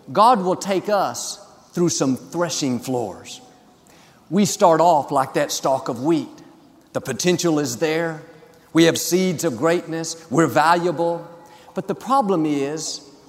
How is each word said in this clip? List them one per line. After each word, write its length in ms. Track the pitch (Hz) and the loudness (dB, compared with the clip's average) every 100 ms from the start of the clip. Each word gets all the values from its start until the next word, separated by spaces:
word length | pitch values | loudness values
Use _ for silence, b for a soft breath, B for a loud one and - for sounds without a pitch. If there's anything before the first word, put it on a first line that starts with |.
| - | -2
God 320 | 135 226 240 185 | 4 4 4 0
will 100 | 175 | -2
take 320 | 190 190 202 | -2 -4 0
us 520 | 208 143 120 - - - - _ | 0 -2 -4 -10 -12 -18 -20 _
through 160 | - 175 | -2 0
some 260 | - 139 123 | 0 0 -2
threshing 640 | - 170 170 - 143 120 | -6 -6 -4 -2 -4 -4
floors. 600 | - 123 107 82 - - - - _ _ b b b b - | -4 -6 -6 -10 -16 -20 -20 -20 _ _ b b b b -4
We 160 | 180 202 | 0 0
start 340 | - 185 160 | 4 4 6
off 320 | 175 156 131 | 4 4 2
like 220 | 139 135 | 0 0
that 180 | 165 147 | -2 -2
stalk 380 | - 156 131 - | -2 -2 -2 -2
of 120 | 120 | -4
wheat. 280 | 143 160 113 - - - _ _ _ | 0 0 -2 -12 -20 -20 _ _ _
The 80 | 131 | -8
potential 580 | 135 117 175 180 170 156 | -6 -2 0 0 0 0
is 180 | 143 117 | -2 -2
there. 440 | 160 160 170 156 - - - b b | -2 -2 -4 -6 -14 -20 -20 b b
We 140 | 160 165 | 4 4
have 120 | 160 | 4
seeds 460 | - 180 185 156 | 0 0 0 0
of 140 | 170 117 | -4 0
greatness. 580 | 160 175 170 160 160 - B | 0 0 -2 -8 -8 -12 B
We're 180 | 139 156 | 0 2
valuable. 800 | 127 156 175 175 165 170 170 - - B B B | 4 4 4 2 -2 -2 -4 -10 -20 B B B
But 160 | - - | -8 -8
the 60 | 190 | -8
problem 500 | - 277 202 180 156 | 0 0 2 0 0
is, 560 | 143 139 156 156 - - - | 0 -2 -6 -8 -12 -16 -20